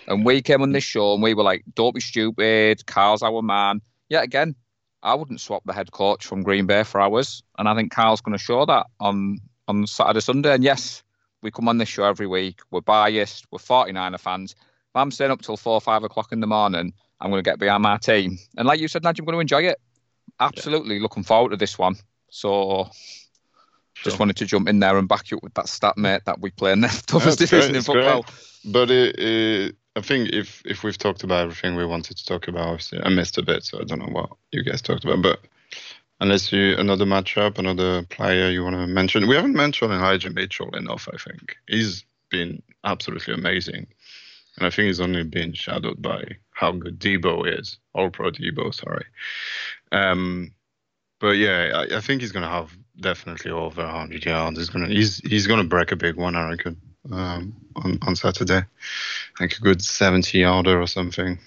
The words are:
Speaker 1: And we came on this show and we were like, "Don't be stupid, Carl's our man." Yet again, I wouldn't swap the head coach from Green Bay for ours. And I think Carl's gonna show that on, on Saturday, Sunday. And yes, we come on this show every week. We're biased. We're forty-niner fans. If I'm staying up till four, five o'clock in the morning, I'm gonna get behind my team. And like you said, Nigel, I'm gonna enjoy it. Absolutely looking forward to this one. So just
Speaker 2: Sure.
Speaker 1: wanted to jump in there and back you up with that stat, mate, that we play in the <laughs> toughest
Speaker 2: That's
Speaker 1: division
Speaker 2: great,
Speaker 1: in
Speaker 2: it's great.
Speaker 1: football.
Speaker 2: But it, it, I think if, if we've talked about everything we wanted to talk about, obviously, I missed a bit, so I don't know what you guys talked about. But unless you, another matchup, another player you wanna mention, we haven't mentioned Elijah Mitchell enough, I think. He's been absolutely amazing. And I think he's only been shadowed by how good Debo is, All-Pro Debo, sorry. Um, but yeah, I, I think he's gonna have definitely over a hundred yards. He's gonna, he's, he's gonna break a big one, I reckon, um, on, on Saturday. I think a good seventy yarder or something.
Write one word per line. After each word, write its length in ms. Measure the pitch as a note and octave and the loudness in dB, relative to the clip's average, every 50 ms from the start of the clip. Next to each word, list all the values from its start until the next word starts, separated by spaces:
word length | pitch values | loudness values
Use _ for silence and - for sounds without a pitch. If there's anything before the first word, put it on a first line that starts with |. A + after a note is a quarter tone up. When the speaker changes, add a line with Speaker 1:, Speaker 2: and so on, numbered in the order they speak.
| - | -6
Speaker 1:
And 180 | - G2 G#2 A2 | -2 0 2 4
we 160 | B2 C3+ C3+ | 4 4 4
came 220 | B2+ - C#3+ C3+ | 4 4 4 4
on 100 | C3+ C#3 | 4 2
this 120 | C#3 C3+ - | 0 0 -2
show 280 | - - A2+ G#2 G2+ G#2 | -2 0 2 2 2 2
and 80 | G2+ | 2
we 120 | A2 A2+ A2 | 2 2 4
were 80 | G#2 | 4
like, 220 | G2+ G2 F#2 - - - - | 4 2 2 0 -4 -6 -2
"Don't 200 | - A#2 B2 - | 0 0 0 0
be 60 | B2+ | -2
stupid, 880 | - - - A#2 A2 A2+ A#2 - A2 A2 A2 A2 G#2+ A2 A2 - - | -6 -4 -2 -2 -2 0 0 0 2 4 4 6 6 4 4 2 -2
Carl's 360 | - - G2+ G2+ G#2 G#2+ G2+ | -2 2 4 4 6 4 4
our 200 | A#2 A2 A2+ A2+ | 2 0 0 0
man." 380 | A2+ G#2 G2+ G2+ G2+ G2+ G2+ G#2+ - _ _ _ _ - | -2 0 0 2 2 2 0 -2 -6 _ _ _ _ -2
Yet 160 | D3+ D#3+ A#2 | 0 0 0
again, 300 | B2 C3+ C3+ D#3 E3 C#3+ - _ _ _ _ _ _ _ _ | 0 0 0 -2 -2 -4 -10 _ _ _ _ _ _ _ _
I 120 | - G#2+ B2+ | -2 0 0
wouldn't 260 | D3 D#3+ C3+ A2+ - | 0 -2 -6 -12 -14
swap 220 | - - G#2 F2+ - | -10 -8 -8 -8 -6
the 60 | - | -6
head 180 | F#2 G2+ F#2+ F#2 | -6 -8 -8 -8
coach 360 | - - G2 G2+ G#2 - - | -4 0 2 2 2 0 -4
from 160 | - F#2+ G2 | -8 -6 -4
Green 240 | F#2 G2+ G2 G2+ F#2+ | -2 0 0 2 2
Bay 180 | F#2 G2+ G#2 G#2+ | 4 4 2 2
for 160 | - - G2+ | 2 2 2
ours. 420 | G2 G2+ G#2+ B2 C#3 - - - - _ _ - | 2 4 2 2 0 -2 -6 -14 -18 _ _ -2
And 100 | G#2 G#2 | 0 0
I 60 | A2 | 2
think 180 | A2+ A2 - | 2 0 -2
Carl's 280 | - A#2+ A2+ A2+ A2 G#2+ | 2 2 4 4 4 2
gonna 180 | - A2 G#2 G2 | 0 -4 -4 -4
show 260 | - - A#2+ B2+ D3 | -2 0 0 2 2
that 200 | D#3+ - - - - _ - | 4 4 2 2 -2 _ -4
on, 380 | G#2 G2+ G2+ G2 G2 G2 G2+ G2 G#2 - _ _ _ - | -2 0 0 0 0 -2 -4 -6 -8 -16 _ _ _ -2
on 180 | G2+ G#2 G#2 | -2 -2 -2
Saturday, 340 | - - - - - A2 A2 | -2 0 2 2 2 2 2
Sunday. 340 | - - B2+ C#3 C#3+ D3 C#3 | 2 0 0 2 4 4 4
And 80 | B2+ B2+ | 4 4
yes, 380 | C#3 C3+ - - - - - - _ _ _ _ _ _ _ | 4 2 2 -2 -10 -12 -16 -20 _ _ _ _ _ _ _
we 80 | - G#2+ | -12 -12
come 180 | - - A#2 A#2 | -6 -2 0 2
on 100 | A#2 A#2 | 2 2
this 100 | A2 - | 0 -2
show 160 | - - G2+ | 0 2 2
every 220 | G2+ F#2+ G2+ G#2 | 2 2 0 -2
week. 340 | F#2+ F#2 F#2 F#2+ F#2+ F#2 _ - _ | -2 -2 -2 -2 -4 -6 _ -12 _
We're 120 | F#2 F2+ | -8 -4
biased. 640 | - - G#2+ G#2+ G#2 G#2+ A2 G#2+ G2+ - - - - _ | 0 2 4 4 4 4 2 2 -2 -2 -4 -12 -18 _
We're 80 | C3+ C3+ | -16 -10
forty-niner 600 | - - B2+ B2+ B2 F#2 F#2+ F#2 F#2 F2+ F2+ F2 | -2 2 2 2 2 2 -2 -6 -6 -6 -6 -8
fans. 340 | - F#2 F#2 F#2 F#2+ F#2+ - _ | -6 -6 -6 -6 -8 -12 -16 _
If 360 | _ _ _ _ _ _ - | _ _ _ _ _ _ -2
I'm 140 | B2+ C#3 C#3+ | 0 0 0
staying 200 | C3 - C#3 C3+ | 0 0 0 0
up 100 | C3 - | 0 -2
till 140 | - - A2 | -6 -8 -8
four, 240 | - - A#2 A2 G#2+ | -6 -2 0 0 2
five 240 | - A2+ A2 G#2+ A2 | 2 2 2 2 0
o'clock 280 | G2+ - A2 G#2+ - | -2 -4 -6 -6 -4
in 80 | A#2 A2+ | -4 -4
the 60 | A2 | -2
morning, 460 | G#2+ G#2+ G#2+ G#2 G2+ F2+ E2+ F2+ F2 F2 _ _ _ _ - | 0 2 2 2 2 2 0 -4 -6 -8 _ _ _ _ -8
I'm 100 | - G2 | -4 -2
gonna 120 | G2 F#2+ | -2 0
get 160 | F2 F#2+ D2+ - | 0 0 0 2
behind 240 | G2+ G2+ G2+ G2+ | 2 2 4 4
my 160 | G#2 G#2 G#2 G#2 | 4 2 2 2
team. 400 | - B2 A2 G#2 F#2+ F#2 F#2+ F2+ - _ - | 2 2 4 4 2 0 -4 -10 -14 _ -6
And 100 | - A#2 | -2 2
like 140 | C3 D3+ D#3+ | 2 2 2
you 80 | D#3 D#3 | 0 -4
said, 140 | - E3 | -4 -2
Nigel, 220 | D#3+ E3+ E3 E3 D#3 | 0 -2 -2 -2 -4
I'm 20 | |
gonna 120 | E3 E3 E3+ | -4 -2 -2
enjoy 240 | D#3+ C3+ C#3+ D3 E3+ | 0 2 2 2 4
it. 140 | F3+ - - _ _ _ _ _ _ _ _ _ _ - - | 2 0 -2 _ _ _ _ _ _ _ _ _ _ -4 -2
Absolutely 600 | B2+ C#3 - - - D3+ D3+ D#3 - A2 G#2 G2+ | -2 -2 -2 -4 -6 -2 -2 -2 -2 -2 -4 -4
looking 240 | A2 A2 - G#2+ F#2+ | -4 -4 -6 -4 0
forward 260 | - A2 A2+ B2 G#2+ | 4 4 4 4 4
to 60 | G#2 | 0
this 200 | F#2+ G#2 - - - | -2 -4 -4 -2 0
one. 180 | F#2 F2+ F#2+ - - _ _ _ _ _ | 0 0 0 -2 -10 _ _ _ _ _
So 580 | - - - G2+ G2 G2+ G2 F#2+ G2 F#2+ F#2 - - - - - - - - _ _ _ _ _ _ _ _ _ _ _ _ _ - | -12 -6 -2 0 2 2 2 0 0 -2 -2 -4 -8 -20 -20 -20 -20 -20 -20 _ _ _ _ _ _ _ _ _ _ _ _ _ -16
just 220 | - - G2+ - | -10 -6 -4 -2
Speaker 2:
Sure. 20 | - | 0
Speaker 1:
wanted 180 | G#2+ G2+ F#2+ | 0 0 0
to 100 | - A2 | -2 -2
jump 220 | F#2+ G#2 F#2+ G2 G#2+ | 0 0 0 2 4
in 100 | G#2 G2+ | 4 4
there 180 | G2 F#2+ G2 | 4 4 4
and 120 | G2 G2 F2+ | 4 2 2
back 200 | G#2 - - - | 0 0 -2 -4
you 80 | A2 - | -10 -10
up 40 | |
with 120 | - G2 - | -10 -8 -8
that 140 | - - - | -8 -6 -6
stat, 300 | - - G#2+ G#2 - G2+ | -4 0 0 0 2 2
mate, 220 | G#2 F#2+ G2 G2 - | 2 0 0 0 0
that 140 | G2 - - | -4 -4 -4
we 100 | G2 F#2+ | -6 -8
play 180 | - - G2 F#2+ | -6 0 2 2
in 120 | G2 G#2 | 4 4
the 40 | A#2+ | 4
<laughs> 200 | A#2+ - - - - | 2 0 -4 -4 0
toughest 300 | - E3 B2 D#3+ C#3+ - | 2 4 4 4 4 4
Speaker 2:
That's 100 | E3+ E3 | 4 4
Speaker 1:
division 100 | F3+ D#3+ | 6 6
Speaker 2:
great, 100 | C#3 C3+ | 6 4
Speaker 1:
in 60 | C3+ B2+ | 2 0
Speaker 2:
it's 100 | A#2 D3 | 0 2
great. 160 | C#3+ B2 C3 | 2 4 4
Speaker 1:
football. 220 | C3+ C3 B2 - - - - - - - - - | 4 4 2 0 -4 -12 -20 -20 -20 -20 -16 -6
Speaker 2:
But 260 | G#2 G2+ B2 B2 A#2+ | 0 2 4 4 6
it, 260 | B2+ B2+ B2 G#2 - - | 6 6 4 4 2 0
it, 580 | G#2 A2 A2+ A2+ A2 A2 A2 F#2+ G2 - - _ _ _ - | -2 0 2 2 2 2 2 0 0 -2 -6 _ _ _ -8
I 40 | G#2+ | -6
think 260 | G2 - C#3 B2+ A2+ - | -2 0 0 0 0 0
if, 300 | - G#2 G2 - - - - | -2 -2 -4 -4 -10 -12 -10
if 200 | - G2+ - - | -10 -8 -6 -4
we've 120 | G#2+ F#2+ | -6 -4
talked 280 | - - G#2 F#2 - - | -2 -2 -2 -2 -2 -2
about 180 | F#2 F2+ F2 | 0 0 0
everything 320 | F2 E2+ E2 - - F2+ F2 | 0 -2 -4 -4 -4 -4 -2
we 100 | F2 F2 | -2 -2
wanted 320 | E2+ E2+ E2+ D#2+ - - | -2 -4 -4 -6 -8 -12
to 80 | - - | -12 -8
talk 220 | - F#2 E2+ - | -6 -6 -6 -6
about, 220 | - F2 E2+ E2 E2+ | -6 -6 -4 -4 -4
obviously, 320 | E2+ E2 - - F2+ E2+ | -4 -6 -8 -10 -8 -4
I 60 | - F#2 | 0 2
missed 300 | F#2 F2+ F2 - - - | 2 2 2 0 -4 -4
a 40 | |
bit, 220 | - - E2+ - - | -2 0 -2 -2 -4
so 160 | - - - | -8 -10 -10
I 40 | - | -8
don't 140 | - E2 - | -8 -8 -8
know 140 | - - | -6 -6
what 180 | - E2+ - - - _ _ _ | -6 -6 -6 -8 -10 _ _ _
you 100 | - - | -6 -6
guys 180 | B2+ - - B2 | -4 -4 -4 -4
talked 200 | - - - - - | -4 -4 -4 -2 -2
about. 180 | - - F#2 | 0 0 2
But 180 | F2+ F2+ - - _ _ _ _ _ - - - - - - - _ _ _ - | 2 2 2 0 _ _ _ _ _ -20 -18 -18 -18 -18 -20 -20 _ _ _ -2
unless 320 | F#2+ G2 G2+ F#2+ - - | 2 2 2 2 2 0
you, 240 | G2+ G2 G2 G2 F2+ | 0 2 4 4 4
another 280 | - G2 G2+ G2 F#2+ G2+ | 2 2 2 2 2 2
matchup, 520 | G2 G2 F#2+ F#2 - - G#2+ G#2 G#2 G2+ G#2 | 2 2 2 0 0 0 2 2 0 0 0
another 460 | F#2 F#2 F#2 F2+ F#2 F#2 F2+ F2+ F2 | -2 -2 0 0 0 0 0 -2 -4
player 440 | - - - G2+ G2 F#2 F#2 F#2 F#2 | -6 -8 -4 0 2 2 4 2 2
you 120 | F2+ F2+ | 2 0
wanna 240 | F2+ F#2 F#2 F2+ F2+ | -2 -2 -2 -2 -2
mention, 400 | F2+ F#2 F#2+ F#2+ F#2 - A2 G2+ | 0 0 2 2 2 2 2 4
we 80 | A#2 C#3 | 4 4
haven't 200 | D#3 A3 C#4+ C4 | 4 4 2 2
mentioned 380 | D3+ D3 D3 C#3 - A#2+ A2 | 2 2 2 0 0 0 0
Elijah 380 | G2 F#2 F#2 F#2+ F#2+ F#2 F2+ F#2+ | 0 2 2 2 2 2 0 -4
Mitchell 400 | E2+ F#2 F#2 F#2+ - - - - - | -6 -6 -6 -6 -6 -8 -8 -8 -8
enough, 320 | - - - A#1 - - - | -8 -8 -8 -8 -10 -10 -12
I 40 | - | -14
think. 400 | - - - - - - - - _ _ | -14 -14 -16 -18 -18 -18 -18 -18 _ _
He's 380 | - G#2 A2+ A2+ G#2 F2+ F#2+ - _ _ _ _ - | -4 -2 0 0 -2 -4 -8 -12 _ _ _ _ -6
been 320 | - F2+ E2+ F2 D#2+ - - _ _ _ - | -4 -4 -4 -4 -8 -12 -16 _ _ _ -6
absolutely 500 | G2+ G#2 - - - - E2 - - - | -4 -4 -4 -6 -8 -10 -8 -6 -6 -6
amazing. 540 | E2 F2+ F2+ F#2 F2+ F2 - - - - - _ _ _ - - - - - - - _ _ _ - | -4 -2 -2 -2 -2 -4 -6 -10 -12 -14 -16 _ _ _ -20 -20 -20 -20 -20 -20 -20 _ _ _ -2
And 80 | F2+ | -2
I 40 | F2 | 0
think 160 | - G#2+ G#2+ | 2 2 2
he's 140 | G2 F2+ F2 | 2 2 0
only 240 | F2+ F2+ F2+ F2 E2 | 0 0 0 -2 -2
been 300 | D#2+ D#2 F2 E2+ E2+ - | -4 -4 -4 -4 -4 -6
shadowed 460 | - - - - - - - - - | -8 -8 -6 -6 -6 -6 -6 -8 -6
by 360 | - - - - - - - - _ _ | -6 -6 -6 -8 -8 -12 -16 -18 _ _
how 180 | - - F2+ E2+ | -6 -2 -2 -2
good 280 | F2+ F2 F2 F2 F2 F2+ | -2 -2 -6 -10 -8 -4
Debo 580 | G2+ G2+ G2 F2+ E2+ E2+ E2 E2+ E2+ E2+ E2+ - | -2 0 0 2 2 0 0 0 0 -2 -4 -4
is, 200 | - - - - _ _ - | -6 -10 -14 -18 _ _ -4
All-Pro 360 | G2 F#2+ F2+ F2+ - - F2+ | -2 -2 -2 -2 -4 -6 -6
Debo, 420 | D#2+ - - F#2 - - - - | -6 -6 -6 -6 -4 -4 -6 -6
sorry. 320 | - - - - G1+ G1+ - - _ - - - - - - - - - - - - - _ - | -8 -8 -8 -8 -8 -8 -10 -12 _ -16 -14 -12 -12 -12 -10 -10 -10 -10 -10 -12 -12 -16 _ -4
Um, 600 | - G2 G2 F#2+ F2+ F#2 F#2 F2+ F2+ F2+ F2 - - _ _ _ _ _ _ _ _ _ _ _ _ - | 0 0 2 2 2 0 -2 -4 -4 -6 -8 -10 -14 _ _ _ _ _ _ _ _ _ _ _ _ -2
but 100 | A2 G#2 G2+ | 0 2 2
yeah, 480 | G2+ G#2 G2+ F#2 F2 F2 D#2+ - D#2+ C#2+ - | 4 4 2 2 2 0 0 0 -2 -2 -2
I, 60 | F2+ | -4
I 40 | A2 | -4
think 200 | - - C#3 C3 | -2 -2 -2 -2
he's 120 | B2 G#2 | -4 -6
gonna 160 | F#2 F#2 E2+ E2 | -6 -6 -6 -4
have 280 | F2 F2 D#2+ - - F#2 - _ _ F2+ | -4 -6 -6 -8 -12 -20 -20 _ _ -8
definitely 500 | F#2 F#2 F2 - - E2+ E2+ - - E2+ | -4 -4 -4 -6 -8 -14 -12 -12 -10 -8
over 320 | E2 E2 E2 D#2+ D#2 E2+ | -6 -6 -6 -6 -8 -8
a 80 | E2 D#2+ | -8 -8
hundred 340 | E2 E2 D#2+ D#2 D#2+ D#2+ D#2+ | -8 -8 -10 -10 -10 -8 -4
yards. 340 | E2 E2 D#2+ D#2+ E2 D#2+ D#2+ | -2 -2 -2 -2 -2 -4 -6
He's 100 | E2+ F2 | -6 -6
gonna, 200 | - F2+ F2 F#2+ | -6 -4 -4 0
he's, 300 | G#2 G#2+ G#2+ G#2 - - | 2 2 2 2 0 -4
he's 280 | - - G#2+ G#2 F#2+ | -4 -2 0 0 2
gonna 180 | G2+ A2+ G#2+ F#2+ | 2 2 2 2
break 280 | D#2+ F#2 F2 E2 - | 2 2 0 0 0
a 40 | F#2+ | -2
big 200 | E2 F2 E2+ D#2+ | -2 -2 -2 -2
one, 180 | F2+ F2+ F2+ F2 | -2 -4 -2 -2
I 120 | E2+ E2 E2 | -2 -2 -4
reckon, 300 | E2+ E2+ - E2+ E2+ E2+ - - - _ - C#3 | -4 -6 -8 -8 -10 -12 -16 -20 -20 _ -14 -10
um, 420 | F#2 F#2 F#2 F2+ F2 F2 F2+ G2+ A2 - - - - | -8 -6 -6 -6 -6 -6 -8 -10 -12 -16 -20 -18 -12
on, 220 | - - F#2+ F2+ - | -6 -4 -4 -4 -2
on 140 | - G2 F2+ | -2 -2 -2
Saturday. 420 | - - G#2 F2+ - F#2 F2+ F#2 F#2 | 0 0 -2 0 0 0 2 2 2
I 800 | F#2 - _ - - - - - - - - - - - - - | 0 -2 _ -16 -14 -12 -10 -8 -8 -8 -8 -10 -12 -12 -8 -4
think 180 | F2+ F2 - | -4 -4 -2
a 40 | - | 2
good 220 | G#2+ G2 F#2+ F2+ | 4 4 4 4
seventy 560 | G2 - - - - F#2 F#2 F#2 F2 - - F#2 | 2 -2 -2 2 2 4 4 4 2 2 4 4
yarder 420 | F2+ F2+ F#2 F#2 F2+ F#2+ F#2 F2 | 4 6 4 4 4 4 4 4
or 60 | F2 | 2
something. 520 | F2 - F#2+ F2+ F2 E2+ - F#2 F2+ F2+ F2 - | 0 -2 -4 -4 -4 -4 -4 -4 -4 -6 -8 -12